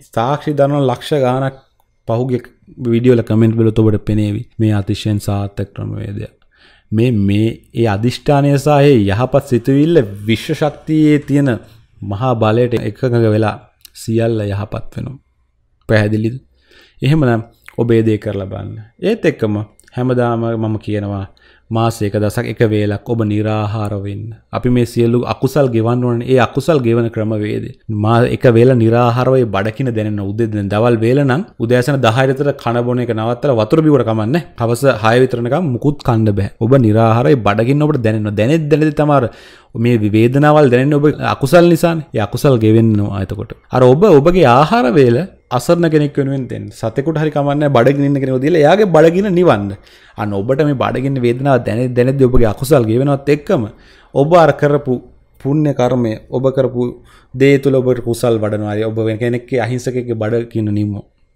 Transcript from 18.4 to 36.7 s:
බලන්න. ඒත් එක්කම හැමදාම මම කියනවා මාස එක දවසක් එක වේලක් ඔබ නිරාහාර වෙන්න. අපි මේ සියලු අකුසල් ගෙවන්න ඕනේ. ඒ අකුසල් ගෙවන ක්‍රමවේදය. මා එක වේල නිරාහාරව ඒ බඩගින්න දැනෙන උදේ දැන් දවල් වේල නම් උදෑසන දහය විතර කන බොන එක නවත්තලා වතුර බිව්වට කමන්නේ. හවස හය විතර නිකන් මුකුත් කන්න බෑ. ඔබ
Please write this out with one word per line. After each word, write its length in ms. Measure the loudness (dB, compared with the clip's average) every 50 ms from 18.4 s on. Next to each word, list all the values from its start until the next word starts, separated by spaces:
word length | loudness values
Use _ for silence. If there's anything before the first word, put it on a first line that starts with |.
| -8 -10
බලන්න. 260 | -10 -12 -12 -14 -14 -16 -18 -20 _
ඒත් 280 | _ -4 -4 -4 -2 -2
එක්කම 300 | -4 -2 -2 -2 -4 -4 -4 -6 -10 _ _ _ _
හැමදාම 540 | -8 -4 -4 -2 0 0 0 0 -2 -2 -4 -4
මම 240 | -4 -4 -4 -4 -4
කියනවා 480 | -6 -6 -6 -6 -6 -6 -6 -8 -8 -10 -12 _ _ _ _ _ _ _ -6
මාස 260 | -2 -2 0 -2 -2 -2
එක 120 | -4 -4 -2
දවසක් 320 | -2 -2 -2 -2 -4 -6
එක 140 | -4 -2 0 0 0
වේලක් 400 | 0 0 -2 -2 -4 -6 -6 -6
ඔබ 100 | -4 -2
නිරාහාර 720 | -2 -2 -2 -2 -2 -2 -4 -4 -4 -4 -6 -6 -6 -6 -6
වෙන්න. 260 | -8 -8 -10 -10 -10 -12 -14 -14 -18 _
අපි 220 | _ -8 -4 -2 0
මේ 160 | 0 0 0
සියලු 340 | 0 0 0 0 2 0 0 -2
අකුසල් 420 | -4 -4 -2 -2 -2 0 0 0 0
ගෙවන්න 340 | 0 0 0 0 0 -2 -2
ඕනේ. 240 | -2 -2 -4 -2
ඒ 120 | 0 2 2
අකුසල් 400 | 2 0 -2 -2 -2 0 0 0
ගෙවන 300 | 0 0 0 0 0 -2
ක්‍රමවේදය. 600 | -4 -4 -4 -4 -4 -4 -4 -6 -6 -6 -8 -10 -14 _ _ -8 -6
මා 220 | -2 0 2 2 2 2
එක 200 | 0 0 2 2
වේල 240 | 4 4 6 6 4 4
නිරාහාරව 580 | 4 2 2 2 2 2 0 0 0 0 0 2
ඒ 100 | 2 0
බඩගින්න 460 | 0 -2 -4 -4 -4 -4 -4 -4 -4
දැනෙන 300 | -4 -4 -4 -4 -4 -6
උදේ 260 | -6 -6 -4 -4 -4
දැන් 220 | -4 -4 -4 -4 -2
දවල් 280 | 0 0 2 2 2 2
වේල 200 | 2 2 2 2
නම් 220 | 2 2 0 -2 -4 -6 -8
උදෑසන 400 | -6 -2 0 0 0 2 0 0 0
දහය 260 | 0 0 2 2 0
විතර 220 | 0 0 -2 -2 -4 -4
කන 260 | -4 -4 -4 -2 -2 -2
බොන 160 | -2 -2 -2
එක 140 | -2 -4 -4
නවත්තලා 460 | -4 -4 -4 -4 -2 -2 0 0 0
වතුර 220 | 0 0 2 2
බිව්වට 260 | 4 4 2 2 2
කමන්නේ. 360 | 0 -2 -2 -2 -2 -2 -4 -4 -6 -6
හවස 280 | -4 -2 -2 -2 0 0 0 0
හය 180 | 2 2 2 4 4
විතර 220 | 2 2 0 -2
නිකන් 280 | -4 -2 -2 -2 -2 -2
මුකුත් 300 | -4 -2 -2 -2 -2 -2 -2
කන්න 260 | 0 0 2 2 2
බෑ. 180 | 0 0 -4 -6 -4
ඔබ 160 | -4 0 2